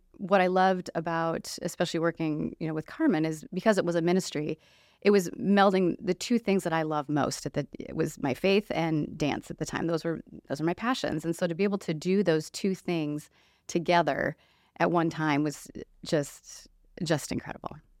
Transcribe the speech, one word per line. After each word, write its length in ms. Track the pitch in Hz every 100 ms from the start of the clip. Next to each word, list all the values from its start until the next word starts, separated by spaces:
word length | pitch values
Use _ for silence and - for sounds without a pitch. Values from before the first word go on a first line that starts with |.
| _ -
what 220 | 185 190
I 80 | 180
loved 420 | 185 185 185 180 -
about, 640 | 165 165 165 165 - -
especially 380 | - - 175 165
working, 560 | 165 165 160 151 165 -
you 80 | 160
know, 60 |
with 120 | 156 -
Carmen, 400 | - 311 170 160
is 180 | 156 -
because 240 | 185 226 196
it 60 |
was 120 | 170 170
a 60 |
ministry, 580 | 165 185 - 147 151 156 _ _ _ _
it 80 | -
was 200 | 202 170
melding 640 | - 180 202 196 185 180 -
the 140 | -
two 240 | 180 - 240
things 260 | 214 196
that 80 | 175
I 100 | 160
love 260 | 156 151 143
most. 360 | 147 - - 143
At 60 |
the, 140 | - 147 -
it 160 | - -
was 240 | 160 -
my 120 | 139 127
faith 320 | 190 196 208
and 480 | - 165 160 - -
dance 320 | 147 - -
at 80 | 170
the 80 | 151
time. 220 | - 165
Those 180 | 165 165
were, 160 | 160 - - -
those 140 | 139
are 40 | 160
my 100 | 180
passions. 500 | 233 262 - 156 165
And 100 | 165
so 120 | 180
to 80 | 165
be 80 |
able 160 | 202 196
to 140 | -
do 280 | 156 175 196
those 260 | 185 160 156
two 240 | - 196 185
things 540 | - 170 151 147 - _ _ _ -
together 680 | 175 170 170 156 139 139 151 _ _ _ -
at 120 | 170
one 180 | 170 165
time 340 | 160 156 143
was 240 | 151 143 - - - _ -
just, 640 | 160 143 - - - - _ _ -
just 280 | 160 151 -
incredible. 440 | - - - - 151 - _